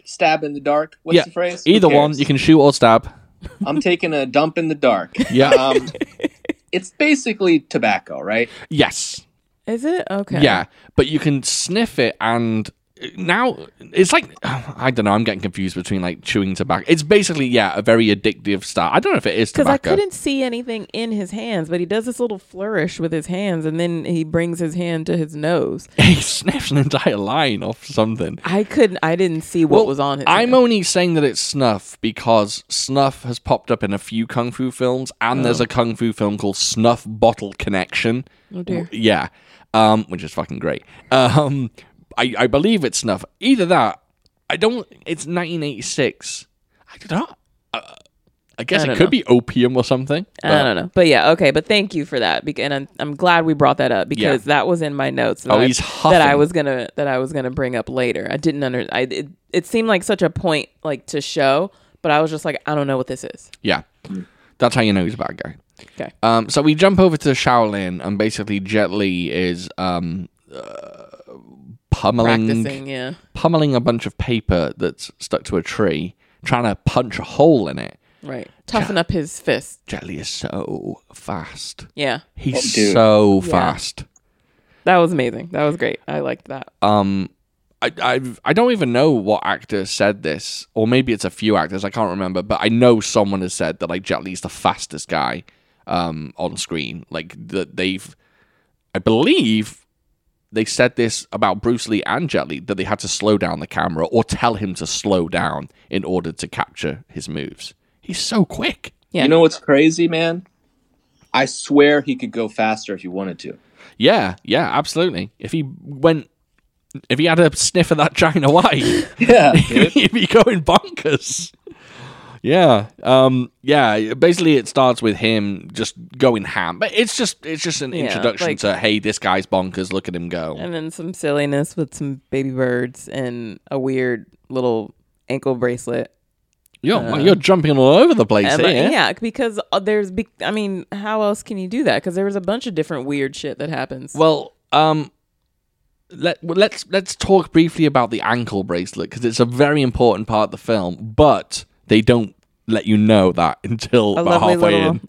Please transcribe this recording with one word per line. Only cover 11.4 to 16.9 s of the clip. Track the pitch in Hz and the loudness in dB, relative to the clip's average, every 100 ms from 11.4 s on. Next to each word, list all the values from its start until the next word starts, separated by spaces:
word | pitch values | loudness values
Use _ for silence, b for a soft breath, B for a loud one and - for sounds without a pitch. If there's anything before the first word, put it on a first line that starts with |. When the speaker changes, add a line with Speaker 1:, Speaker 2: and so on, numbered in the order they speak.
Speaker 2:
sniff | - - - 196 233 - | -2 -4 -4 -2 -2 0
it, | 117 - | -2 0
and | 113 117 113 110 104 - _ - - - | -2 0 0 -2 -6 -12 _ -18 -16 -8
now | 175 190 254 - - _ | -2 0 0 -4 -12 _
it's | - - 185 | -4 0 2
like, | 330 - - | 2 -2 -10
<sighs> | |
I | - 127 131 - 127 | -8 -8 -10 -4 -2
don't | 120 | 0
know, | 104 | 2
I'm | 104 | 2
getting | 113 98 | 0 -4
confused | 101 101 95 - | -6 -6 -6 -6
between, | - 98 | -6 -4
like, | 90 85 | -4 -8
chewing | - 107 95 92 | -4 -2 -2 -2
tobacco. | 104 165 | -2 -2
It's | - | 0